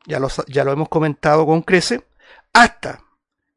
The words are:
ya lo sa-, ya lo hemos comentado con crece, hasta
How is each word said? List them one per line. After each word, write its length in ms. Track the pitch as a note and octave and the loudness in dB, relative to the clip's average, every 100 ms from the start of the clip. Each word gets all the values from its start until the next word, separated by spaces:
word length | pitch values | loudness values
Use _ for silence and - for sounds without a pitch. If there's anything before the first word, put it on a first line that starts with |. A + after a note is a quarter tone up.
| - | -10
ya 140 | C#3+ | -6
lo 100 | C3+ | -6
sa-, 160 | - D3 | -6 -6
ya 160 | C#3 | -2
lo 80 | C3+ | -2
hemos 180 | C#3 D#3 | -2 -4
comentado 560 | D#3+ D#3 C#3+ D#3 D#3 D#3 | -2 -2 -2 0 2 2
con 180 | E3 | 0
crece, 420 | - F#3 - A#3+ - _ _ - _ | 0 0 0 -6 -8 _ _ -20 _
hasta 460 | A#3 A#3 - - - _ _ _ _ _ | 4 4 0 -14 -14 _ _ _ _ _